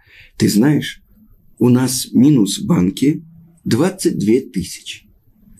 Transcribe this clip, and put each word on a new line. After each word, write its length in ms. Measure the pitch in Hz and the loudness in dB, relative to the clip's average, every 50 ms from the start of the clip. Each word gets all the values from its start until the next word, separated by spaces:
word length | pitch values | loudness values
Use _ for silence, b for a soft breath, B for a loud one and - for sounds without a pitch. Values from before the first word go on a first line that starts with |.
| b b b b b b b | b b b b b b b
«Ты 120 | - - - | -2 0 2
знаешь, 540 | - 101 123 151 147 - - - - - _ _ _ _ _ _ _ _ _ _ - - | 2 2 2 2 2 0 -2 -6 -12 -16 _ _ _ _ _ _ _ _ _ _ -6 0
у 100 | 117 123 | 2 2
нас 420 | 123 127 131 123 - - - - - | 4 2 2 -2 -4 -6 -6 -2 2
минус 440 | 110 127 151 151 120 98 - - | 2 4 4 4 2 2 0 -2
в 80 | - - | -6 -2
банке 580 | - 175 - 90 95 - - 127 147 165 - - - - - - - _ _ - | -2 0 0 0 -2 -2 0 -2 -2 -2 -2 -8 -18 -20 -20 -20 -20 _ _ -6
двадцать 540 | - 113 117 165 190 - - - 165 - | -2 -2 0 0 -2 -2 -2 -4 -4 -2
две 240 | - 98 107 113 - | -2 0 0 0 0
тысячи». 640 | - - - 92 85 - - - - - - - _ _ _ _ _ _ _ _ _ _ - _ | 0 -4 -8 -8 -8 -10 -12 -16 -16 -18 -18 -18 _ _ _ _ _ _ _ _ _ _ -20 _